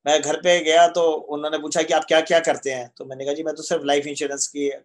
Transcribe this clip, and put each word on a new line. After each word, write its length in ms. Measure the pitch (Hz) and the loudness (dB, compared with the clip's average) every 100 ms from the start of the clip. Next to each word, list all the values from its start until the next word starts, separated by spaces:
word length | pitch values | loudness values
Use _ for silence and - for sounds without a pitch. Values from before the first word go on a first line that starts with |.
| 143 | 0
मैं 160 | 151 | 0
घर 140 | 143 156 | 0 -2
पे 240 | 175 175 | 2 2
गया 240 | 156 160 170 | 4 6 6
तो 240 | 170 165 | 4 0
उन्होंने 460 | 156 - 147 151 156 | 0 -4 -6 -4 -6
पूछा 240 | 151 165 | -4 -4
कि, 120 | 160 | 0
"आप 100 | 160 | 0
क्या-क्या 360 | 156 208 160 165 | 4 2 4 2
करते 300 | 165 160 139 | 2 -2 -4
हैं?" 220 | 131 120 - | -8 -10 -16
तो 60 | |
मैंने 200 | 135 131 | -16 -10
कहा, 100 | 135 | -6
"जी, 80 | 151 | -4
मैं 120 | 160 | -6
तो 80 | 151 | -8
सिर्फ 200 | 160 170 | -4 -4
life 220 | 143 143 147 | 0 -2 -2
insurance 400 | 143 143 139 - | -6 -6 -6 -6
की, 240 | 143 139 139 | -4 -4 -4